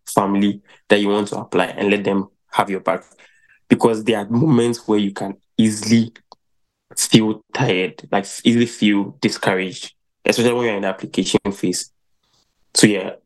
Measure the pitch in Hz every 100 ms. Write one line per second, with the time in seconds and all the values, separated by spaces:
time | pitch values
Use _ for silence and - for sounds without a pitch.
0 | - - 98 98 104 101 _ - - 104
1 | 101 104 101 - 110 90 90 - 101 104
2 | 101 98 95 _ _ - 101 95 92 85
3 | - _ - _ _ _ - 120 120 110
4 | 107 107 101 117 156 120 120 120 - 107
5 | 101 98 98 - _ - 110 107 - 233
6 | 233 - _ - _ _ _ _ _ -
7 | - - 107 107 _ - 131 92 92 -
8 | - 101 98 - - 117 117 - 107 101
9 | 98 - 110 - - 95 95 80 - _
10 | _ _ - 110 117 120 120 101 98 95
11 | 95 - 92 - - 95 92 87 - _
12 | _ _ _ _ _ _ _ - 113 101
13 | 92 -